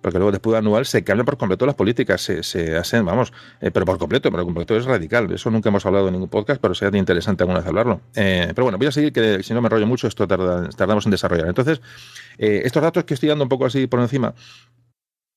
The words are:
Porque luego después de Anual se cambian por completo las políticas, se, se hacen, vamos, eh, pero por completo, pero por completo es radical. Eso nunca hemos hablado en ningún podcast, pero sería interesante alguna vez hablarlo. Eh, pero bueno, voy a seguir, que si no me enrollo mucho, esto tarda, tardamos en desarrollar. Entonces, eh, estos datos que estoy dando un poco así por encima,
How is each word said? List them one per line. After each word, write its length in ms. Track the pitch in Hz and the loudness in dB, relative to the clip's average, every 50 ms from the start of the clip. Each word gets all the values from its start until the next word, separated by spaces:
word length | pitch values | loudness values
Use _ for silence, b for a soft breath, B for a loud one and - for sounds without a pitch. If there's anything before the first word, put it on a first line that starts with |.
Porque 160 | - 98 85 90 | -4 -2 0 2
luego 140 | 95 104 | 2 2
después 220 | 98 95 - 113 110 | 0 0 0 0 0
de 60 | 110 | 2
Anual 260 | 107 107 104 110 139 | 2 2 2 2 0
se 180 | - - 117 92 | 2 0 0 2
cambian 220 | - 98 107 123 | 2 0 2 2
por 120 | 123 147 135 | 0 -2 -2
completo 280 | - 101 92 95 123 | 0 -2 0 2 2
las 100 | 139 143 | 0 2
políticas, 460 | - 98 101 123 123 131 - 95 90 | 2 0 0 2 0 2 2 2 0
se, 200 | - - 98 80 | 0 -4 -4 -4
se 360 | 82 - - 98 85 82 80 82 | -4 -6 -4 -4 -2 0 -2 -2
hacen, 260 | 85 - - 117 107 | -2 0 0 0 0
vamos, 300 | 85 87 120 123 - B B B B B B | 2 2 0 0 -2 B B B B B B
eh, 100 | - - | -6 -2
pero 160 | - 110 90 | 0 0 0
por 120 | 85 92 92 | 0 0 -2
completo, 340 | 87 73 92 135 - 139 | -2 -2 -2 0 0 0
pero 120 | 90 82 87 | -2 0 -4
por 100 | 87 87 | -4 -4
completo 240 | 85 85 - 113 110 | -6 -2 0 0 0
es 80 | 123 | 0
radical. 440 | 127 131 104 82 - 113 120 113 87 87 | 0 -2 -2 -2 0 -2 0 0 0 -4
Eso 180 | 92 - 123 | -4 -2 -2
nunca 160 | 110 110 104 120 | -2 0 0 2
hemos 180 | 101 101 - | 0 2 0
hablado 220 | 104 92 98 98 95 | 2 2 2 2 0
en 60 | 92 | -2
ningún 160 | 92 92 - | -4 -6 -2
podcast, 320 | - 101 104 - 143 131 | -2 -4 -2 -2 -2 0
pero 120 | - 104 90 | 0 -2 -2
sería 280 | - 101 101 98 101 | 0 -2 0 2 0
interesante 420 | 95 85 92 87 82 - 92 85 90 | 2 2 0 0 0 -2 0 0 0
alguna 160 | 90 90 90 | 0 0 -2
vez 80 | 82 85 | -2 -2
hablarlo. 320 | 82 98 117 123 104 - - - - | -2 0 0 0 -2 -4 -6 -12 -4
Eh, 340 | - 104 95 95 90 87 85 87 | 0 0 2 2 2 0 -2 0
pero 80 | - 127 | 0 0
bueno, 140 | 127 98 92 | 0 0 0
voy 100 | 127 151 | -2 0
a 60 | 127 | 0
seguir, 180 | 147 151 151 | 0 -2 0
que 320 | 123 123 113 110 104 95 98 | 2 2 2 2 2 0 -2
si 100 | - 113 | -4 -2
no 60 | 120 | 0
me 80 | 120 113 | 0 2
enrollo 180 | 113 113 107 | 2 2 2
mucho, 220 | 107 123 120 - 117 | 0 0 0 -2 -4
esto 180 | - - 104 | -2 -2 0
tarda, 440 | 85 98 90 92 90 90 87 87 76 | 0 0 0 2 0 0 -2 -2 -6
tardamos 360 | 69 - 98 92 107 104 101 | -2 -2 0 2 2 0 2
en 60 | 107 | 0
desarrollar. 380 | 98 90 - 90 87 85 78 85 | 0 0 0 0 0 0 0 0
Entonces, 320 | 90 - 123 139 160 - B B B B B B B B B B B B | 0 0 2 0 0 -2 B B B B B B B B B B B B
eh, 240 | - 107 104 101 - | 0 0 2 2 0
estos 180 | 123 120 160 | 0 0 2
datos 220 | 147 165 165 180 165 | 2 2 0 0 -2
que 100 | - 151 | -2 -4
estoy 140 | 131 - 151 | 0 2 0
dando 160 | 151 147 143 | 2 2 0
un 60 | 127 | 0
poco 160 | 135 127 135 | 0 0 0
así 220 | 131 120 135 131 127 | 0 0 0 -2 0
por 120 | 131 123 | 0 0
encima, 360 | 123 117 135 139 120 110 - B B B B B B B B _ _ _ _ _ _ _ _ _ _ _ _ | 0 0 0 -2 -2 -2 -4 B B B B B B B B _ _ _ _ _ _ _ _ _ _ _ _